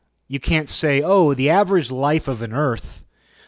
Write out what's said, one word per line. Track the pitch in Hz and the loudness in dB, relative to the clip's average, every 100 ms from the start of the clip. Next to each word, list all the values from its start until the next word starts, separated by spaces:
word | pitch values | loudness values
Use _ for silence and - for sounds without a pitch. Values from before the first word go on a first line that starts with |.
| _ _ - | _ _ -10
You | 135 | -8
can't | - 160 147 | -2 -2 0
say, | - 156 139 | -2 0 0
"Oh, | 151 196 160 | 2 4 4
the | 131 135 | 2 2
average | 175 196 196 127 | 2 2 0 -2
life | 127 139 156 - | -2 0 0 -2
of | 120 | -6
an | 113 | -4
earth, | 117 147 113 - - - _ _ _ | -2 -2 -2 -8 -16 -20 _ _ _